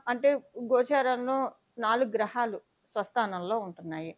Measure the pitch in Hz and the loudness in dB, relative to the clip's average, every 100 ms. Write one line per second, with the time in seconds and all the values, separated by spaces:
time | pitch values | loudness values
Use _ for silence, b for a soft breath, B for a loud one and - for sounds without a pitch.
0 | - 240 277 285 - 233 233 247 247 285 | -4 2 2 2 -4 -10 2 2 4 2
1 | 254 247 247 269 262 - _ - 220 233 | 2 0 0 -2 -2 -6 _ -4 0 2
2 | 247 214 208 247 233 196 _ _ _ 220 | 2 0 -2 -2 -2 -4 _ _ _ -6
3 | 202 247 208 185 175 226 190 170 170 160 | -2 -2 -2 -2 -2 -4 -4 -10 -10 -8
4 | 160 | -10